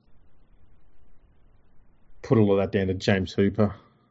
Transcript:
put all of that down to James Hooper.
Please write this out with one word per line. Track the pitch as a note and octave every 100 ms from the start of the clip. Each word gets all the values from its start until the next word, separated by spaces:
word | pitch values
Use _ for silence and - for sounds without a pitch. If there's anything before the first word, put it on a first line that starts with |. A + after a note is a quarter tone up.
| _ - - - - - - - - - - - - - - - - - - - - -
put | - A#2
all | G#2
of | G2
that | F#2+ G2+
down | F#2+
to |
James | F#2+ - G2 F#2
Hooper. | - G2+ G2 G#2 - - _ _